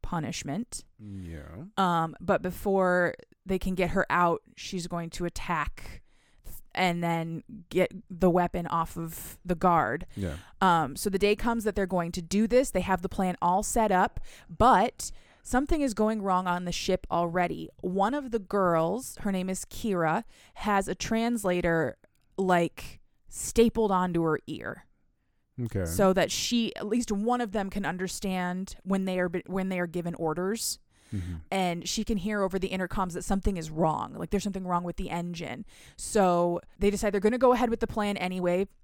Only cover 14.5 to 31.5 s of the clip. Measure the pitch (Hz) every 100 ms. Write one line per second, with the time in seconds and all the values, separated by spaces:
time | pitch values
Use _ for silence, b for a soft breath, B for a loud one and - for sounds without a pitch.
14.5 | 165 226 208 233 - - b b b -
15.5 | 247 294 320 277 208 214 220 196 185 185
16.5 | 175 180 175 - 185 - 170 170 175 175
17.5 | 160 - - 180 185 196 240 269 220 190
18.5 | 208 185 165 165 214 262 - 202 190 185
19.5 | 185 - - 233 185 160 170 - b b
20.5 | - 214 202 190 180 - 226 233 240 202
21.5 | 180 175 165 139 - _ _ _ - 190
22.5 | 175 170 - - - _ _ - - -
23.5 | - 226 233 214 190 185 165 165 156 -
24.5 | 160 - - _ _ _ _ _ _ _
25.5 | - 120 - 165 165 190 190 156 - -
26.5 | 240 226 - 208 240 233 202 220 247 233
27.5 | 208 196 196 151 180 185 - 196 185 180
28.5 | 180 190 - 185 196 190 185 180 175 -
29.5 | 190 190 185 175 175 170 170 160 156 185
30.5 | 226 - - _ B B 104 87 85 -